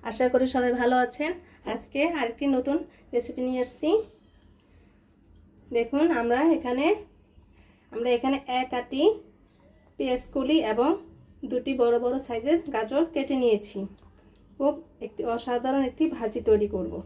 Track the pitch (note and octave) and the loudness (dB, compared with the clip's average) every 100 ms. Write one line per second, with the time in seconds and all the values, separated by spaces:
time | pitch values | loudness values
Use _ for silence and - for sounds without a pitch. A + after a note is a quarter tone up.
0 | A#3+ A3 B3+ B3 B3+ B3+ B3 A#3+ B3 B3+ | -8 0 2 4 2 2 0 2 2 2
1 | B3 - D4+ F4+ - - - A3+ - C4+ | 0 -2 -6 -6 -12 -14 -8 -8 -6 -2
2 | D#4 E4 A#3 A#3 C#4+ B3+ B3+ D4+ - - | 0 0 -4 -2 0 0 0 -2 -4 -16
3 | - A#3+ A#3+ - B3+ B3+ B3 - D4+ G#4+ | -4 -4 -4 -6 -4 -2 -4 -2 0 2
4 | A4 _ _ _ - _ _ - _ _ | 0 _ _ _ -20 _ _ -20 _ _
5 | _ _ _ - - _ - A#3 A#3 C#4 | _ _ _ -20 -20 _ -4 -2 0 2
6 | E4 C4 A#3 A#3+ D#4+ D4 B3 B3+ D4+ G#4 | 2 2 2 2 4 2 0 0 2 0
7 | - - _ - _ - - _ _ A3 | -4 -20 _ -20 _ -20 -20 _ _ -4
8 | A#3+ A#3+ C4 C4+ - B3+ B3+ A4 B4 C4+ | 0 0 2 -2 -2 -4 -2 -4 -4 2
9 | F4 A4 - _ _ _ _ _ _ _ | 2 2 -8 _ _ _ _ _ _ _
10 | C4+ B3 - C#4 B3+ D#4+ A3 A3 C4 G4 | -2 -2 -2 -4 2 2 2 2 2 0
11 | - - - - B3+ B3 B3+ B3+ A#3+ A#3+ | -4 -20 -20 -14 -6 -4 -2 2 2 2
12 | B3 C4 C4+ A#3 B3+ E4 D#4+ A3+ G#3+ C4+ | 0 -4 -4 -4 2 0 0 -4 -2 0
13 | E4 C#4+ C4+ C4+ B3 G#3 - G3+ G3 - | 0 -2 -2 2 2 2 -2 -10 -10 -12
14 | - - - _ - - C#4 C#4+ - - | -20 -20 -20 _ -20 -2 0 0 -10 -14
15 | A#3 - A#3 A#3 A#3+ A#3+ B3+ C#4 C4 - | -14 -6 -4 -4 -2 -2 0 0 0 0
16 | D#4+ B3+ A3+ A#3 A3+ G#3+ G#3 G#3 E3+ F3 | -2 0 -4 -2 2 4 4 -2 -4 -8